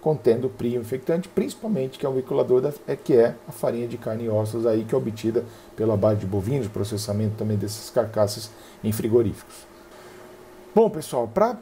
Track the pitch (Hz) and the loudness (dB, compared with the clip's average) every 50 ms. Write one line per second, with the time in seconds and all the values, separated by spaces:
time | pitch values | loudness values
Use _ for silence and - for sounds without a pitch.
0 | - 156 156 - - 123 113 120 127 127 - - 117 120 120 123 113 110 131 131 | 0 0 0 2 4 2 2 4 0 -4 -4 -2 -4 -2 -2 -2 -4 -4 -8 -6
1 | - - 165 170 180 - - - 214 285 - - - 220 220 143 131 131 131 - | -2 -2 -2 -2 -2 -4 -2 -2 -2 -2 -6 -8 -6 -4 -2 -2 -2 -4 -6 -6
2 | - 139 135 131 127 - 139 139 131 117 127 127 131 147 143 - - - 139 139 | -4 -2 -2 -2 -2 -2 0 0 2 4 4 4 4 2 -4 -6 -6 -6 -6 -6
3 | - - 151 120 117 120 151 - - - - - - 135 117 117 120 120 123 120 | 0 4 6 6 6 6 2 -4 -14 -18 -10 -4 -4 -2 -2 -2 -6 -6 -8 -8
4 | - 120 110 113 120 113 107 107 110 107 110 117 113 117 110 110 110 110 - 135 | -6 -6 -6 -4 -4 0 0 0 0 0 -2 0 0 2 2 2 0 0 -2 -2
5 | 127 120 104 107 - 113 110 120 117 - - - - - - - 110 110 110 101 | -2 -2 -6 -2 -4 0 0 0 -2 -2 -14 -20 -20 -20 -6 -2 0 0 2 4
6 | 101 107 104 104 101 92 101 101 92 107 139 143 120 95 - 104 101 104 110 101 | 4 2 2 2 -2 -2 -2 -2 -2 0 -2 -2 -2 -4 -4 -6 -6 -4 -4 -6
7 | 104 - 101 104 110 107 107 - 110 107 107 101 98 104 - - - - - 127 | -4 -4 -2 -2 0 -2 -2 -2 -2 -2 0 0 -2 -4 -6 -10 -12 -2 0 0
8 | 113 110 - 107 107 101 - - - - - - - - - - - 107 107 110 | 0 0 2 2 2 2 0 -6 -10 -14 -16 -20 -20 -20 -18 -6 -4 -4 -2 -2
9 | - 113 107 120 113 101 - - - - - - - - - - - - - - | 0 4 4 4 4 4 -2 -6 -12 -20 -20 -20 -20 -20 -20 -20 -20 -20 -20 -20
10 | - - - - - - - - - - - - - - - 202 226 214 - 156 | -20 -20 -20 -20 -20 -20 -20 -20 -20 -20 -20 -20 -20 0 4 4 4 4 2 -4
11 | 151 - - 131 117 113 110 185 208 233 240 - | -8 -4 -2 -2 -2 0 2 2 2 2 0 -6